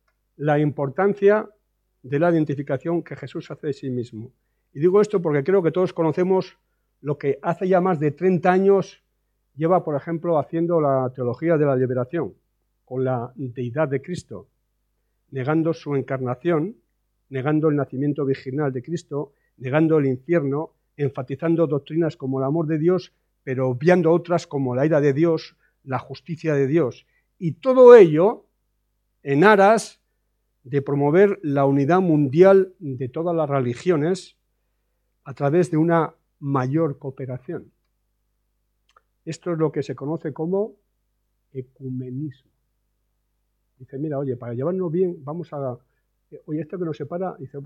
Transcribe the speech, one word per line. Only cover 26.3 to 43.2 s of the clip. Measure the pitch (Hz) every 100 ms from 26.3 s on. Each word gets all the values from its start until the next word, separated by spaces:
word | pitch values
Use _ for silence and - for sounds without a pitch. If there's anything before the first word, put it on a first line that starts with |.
| 160 160
de | 143 135
Dios. | 160 131 - _ _ _ -
Y | 175
todo | - 262 254 247 240
ello | 175 151 190 277 _ _ _ _ _ _ _ _
en | 143 139
aras | 202 208 196 226 - - _ _ _ _ _ _
de | 127 135
promover | 139 143 143 170 202 196
la | 151 139
unidad | 139 139 139 180
mundial | 185 151 143 139 190 196 190 -
de | 156 127 131
todas | 160 170
las | 170 147
religiones | 139 120 117 180 165 156 185 - _ _ _ _ _ _ _ _ _
a | -
través | 127 143 170 175
de | 156
una | 160 170 151 - _ _
mayor | 143 139 131 151 160 143
cooperación. | 139 131 131 127 - 165 - _ _ _ _ _ _ _ _ _ _ _ _ _ _ _
Esto | - 151 180
es | 165
lo | 156
que | 151
se | 139
conoce | 127 139 160 160
como | 135 165 190 220 - _ _ _ _ _ _ _
ecumenismo. | 135 127 - 135 127 127 127 151 - _ _ _ _ _ _ _ _